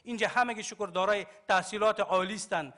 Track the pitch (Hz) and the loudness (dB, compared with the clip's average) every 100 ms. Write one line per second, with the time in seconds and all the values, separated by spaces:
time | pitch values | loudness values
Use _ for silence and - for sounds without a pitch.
0 | - 233 214 240 240 220 202 214 196 175 | -10 -2 0 2 0 -2 -8 -8 -4 0
1 | 190 208 185 - - 190 180 214 214 208 | 2 2 -2 -12 0 0 2 0 2 2
2 | 196 185 185 214 - 175 143 | 2 2 0 -4 -4 -4 -4